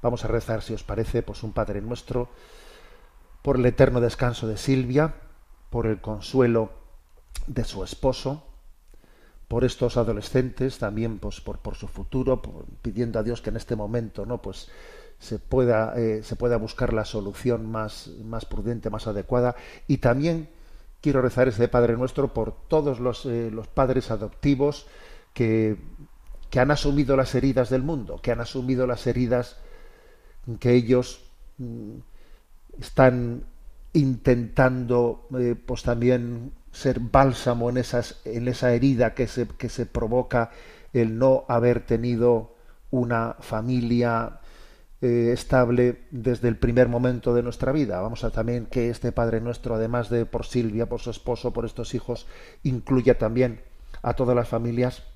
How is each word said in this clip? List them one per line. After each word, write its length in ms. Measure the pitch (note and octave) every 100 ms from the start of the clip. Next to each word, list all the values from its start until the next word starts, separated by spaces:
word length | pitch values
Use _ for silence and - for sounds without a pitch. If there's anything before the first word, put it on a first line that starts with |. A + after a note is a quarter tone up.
Vamos 240 | A#2+ A#2+ -
a 20 |
rezar, 360 | A#2 - A2
si 100 | -
os 100 | A2
parece, 380 | - G#2 A2+ A#2+
pues 220 | - G2+
un 100 | A2
Padre 280 | F2+ G#2+ G2+
Nuestro, 480 | A2 A#2+ - B2 - - - - - - - - - - - -
por 140 | - B2+
el 80 | B2+
eterno 360 | B2 C3 B2
descanso 460 | A#2 - B2 A#2+ A2+
de 100 | A2
Silvia, 560 | - C3+ B2 B2+ D#3+ - - - - - -
por 160 | A#2+ A2+
el 160 | G#2+
consuelo 720 | - G#2 - C3 B2 A2+ A2 - - - _ - - - -
de 180 | B2+
su 200 | A2+ G2
esposo, 600 | F#2 - C3+ B2+ C3+ D3+ - - - - - - - - - - -
por 180 | A#2 B2
estos 320 | - B2 B2
adolescentes, 840 | A2+ G#2+ - C3 C3 - C3 -
también, 400 | G#2+ G#2+ A2+ G#2+
pues, 200 | G#2+ -
por, 180 | - G2+
por 160 | - -
su 120 | -
futuro, 540 | - - C3 C3 B2+
por, 240 | - E2+ D2 -
pidiendo 380 | - G2+ A#2+ A2
a 40 |
Dios 180 | G#2+ A#2+
que 100 | -
en 60 | A2
este 180 | - A2
momento, 500 | G#2 A#2 A2+ - G2+
¿no? 160 | A#2+
Pues, 280 | - F#2+ - - - - - -
se 180 | - G#2+
pueda, 560 | - C3 B2 A2+ A2+ A#2+
eh, 260 | A2+ G#2+
se 120 | A2 A2+
pueda 220 | A#2+ A#2
buscar 340 | A2 - B2
la 140 | A2+ G#2+
solución 640 | A2 G2+ G2+ B2 A#2 A2
más, 400 | A2 A2 - - -
más 220 | A2 A2+ -
prudente, 440 | G#2+ G#2 A#2+ -
más 160 | A2 A2
adecuada. 480 | G#2 F#2+ B2 B2 B2 - - -
Y 100 | C#3
también 520 | B2 B2 D#3 E3 D#3 - - - - -
quiero 200 | D#3 C3+
rezar 260 | B2 B2 C3
ese 200 | G#2+ A#2+
Padre 300 | B2 A#2+ A#2
Nuestro 360 | B2+ - C3+
por 220 | - A2+ A2 -
todos 320 | D#3 C#3+ B2
los, 260 | B2 A2+ C3+
eh, 260 | A#2 A#2
los 160 | A2 G#2+
padres 420 | - C3 C3 -
adoptivos 800 | A2 G#2+ - C#3+ C3+ C#3+ C#3+ - - - - -
que, 440 | - A#2 A2 A2 G#2 - - - - - - -
que 100 | -
han 120 | C3
asumido 440 | D3 C#3+ C#3+ C3+ C3+
las 200 | C3 -
heridas 340 | C3 C3 A#2+
del 140 | C3
mundo, 360 | C3 A#2+ A2 D2
que 100 | -
han 100 | A#2
asumido 460 | A#2 C3 B2+ C3 B2+
las 180 | A#2+ -
heridas 520 | A#2+ B2 B2 B2 - - - - - - - - - - A2
que 140 | B2
ellos, 500 | B2 A2+ B2+ B2 - - - - -
mm, 400 | A#2+ A#2 G#2+ A2+ - - - - _ - - -
están 680 | - - C3 B2 A#2+ A#2+ - - - - -
intentando, 1300 | E3 C3+ A#2+ - B2 A#2 - C3 B2+ A#2+ A#2+ A#2+ A2+ - B2+
eh, 180 | B2 A#2
pues 280 | - B2
también 720 | - A#2+ A#2+ B2+ A#2+ A#2+ B2 - -
ser 280 | - C#3 B2
bálsamo 680 | A#2 C3+ C3+ A#2+ - A#2+ A#2
en 80 | B2
esas, 420 | B2 B2 A#2+ - -
en 220 | A#2 A#2+
esa 260 | A#2+ B2+
herida 400 | A#2+ C3+ B2 A#2
que 140 | - A#2+
se, 200 | - A#2
que 220 | - A#2
se 160 | - A#2+
provoca 640 | - A#2 A#2+ B2 B2 A2+ - - - -
el 280 | B2+ A2+ A2+
no 260 | C3 C3 -
haber 380 | A#2+ A#2+ A#2 -
tenido 680 | A#2 A#2+ A#2 A#2+ A#2 A2 - - - -
una 460 | B2+ A#2+ A#2 A2+ A#2
familia, 1000 | - A2 A#2 B2+ A#2 A#2+ A#2+ A#2 A2+ - - - - - - -
eh, 300 | B2+ A#2+ A#2
estable 720 | B2 - C3 B2 A#2+ B2 A#2+ -
desde 380 | B2+ A#2 A#2+ A#2+
el 100 | A#2
primer 300 | A#2+ A#2+ B2
momento 460 | A#2+ B2+ B2 B2 A#2+
de 80 |
nuestra 280 | A#2+ A#2 B2
vida. 300 | D3 C3 F2+
Vamos 220 | G2 A#2
a 80 | A#2
también 340 | - A2+ A#2+ A2
que 240 | - A#2+
este 220 | A#2 A#2+
Padre 280 | - A#2 A2
Nuestro, 360 | A#2 A#2 A#2+ A2
además 340 | A2+ A#2+ A2
de 160 | A#2 A2+
por 200 | A#2 -
Silvia, 440 | B2+ A2+ G#2 A#2
por 100 | A#2+
su 120 | -
esposo, 420 | A2 - A#2+ B2
por 120 | A#2 A2+
estos 280 | - A#2
hijos, 320 | A#2+ - A#2+ - - - -
incluya 560 | D3 B2+ - C3 B2 B2
también 420 | A2+ A#2 B2+ A2 - - - -
a 120 | A#2+ A#2+
todas 200 | B2+ B2
las 120 | A#2
familias 560 | A2+ A#2 A#2 B2 - -